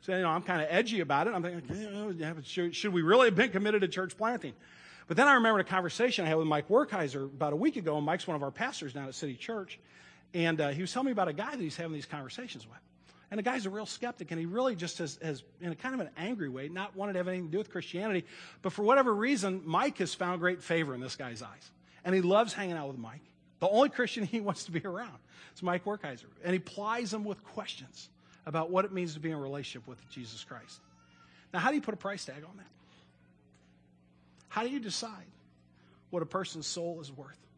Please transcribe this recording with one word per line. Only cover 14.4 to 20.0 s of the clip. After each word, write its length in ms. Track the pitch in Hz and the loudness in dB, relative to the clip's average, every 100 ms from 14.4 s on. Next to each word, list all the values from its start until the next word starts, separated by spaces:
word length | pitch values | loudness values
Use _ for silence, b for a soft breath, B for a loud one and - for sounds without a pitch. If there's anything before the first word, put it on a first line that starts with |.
| 170 | -2
really 300 | 202 262 202 | 0 0 0
just 220 | 170 - | -6 -6
has, 220 | 165 139 | -8 -6
has, 220 | 160 139 - - | -6 -6 -8 -10
in 100 | 175 | -8
a 40 | 160 | -6
kind 180 | 254 | -4
of 80 | 262 | -4
an 80 | 170 - | -6 -6
angry 320 | 180 240 151 | -6 -4 -4
way, 180 | 127 143 | -6 -8
not 280 | 175 202 190 | -6 -8 -6
wanted 180 | 202 | -4
to 60 | 185 | -2
have 80 | 180 | -2
anything 200 | 185 170 | -2 -2
to 40 | |
do 60 | 175 | -4
with 100 | 214 | -4
Christianity. 560 | 180 165 175 214 185 - B B B | -6 -6 -4 0 0 -2 B B B
But 120 | 190 | -6
for 100 | - | 0
whatever 300 | 214 269 262 | 6 8 8
reason, 480 | 208 233 277 196 185 160 | 4 2 2 0 -2 0
Mike 340 | 180 269 | 2 2
has 160 | - | 0